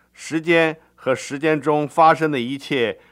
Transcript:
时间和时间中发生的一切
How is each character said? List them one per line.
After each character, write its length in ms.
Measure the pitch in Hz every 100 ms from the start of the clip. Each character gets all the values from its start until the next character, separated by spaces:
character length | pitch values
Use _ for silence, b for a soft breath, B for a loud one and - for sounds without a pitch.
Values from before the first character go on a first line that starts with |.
| _
时 300 | - - 160
间 340 | 160 170 160 156 b b
和 180 | -
时 240 | 127 - 139
间 240 | 156 156
中 260 | 151 151 147
发 280 | - 160 160
生 160 | 160
的 80 | 143
一 180 | 120 135
切 420 | - 143 113 - b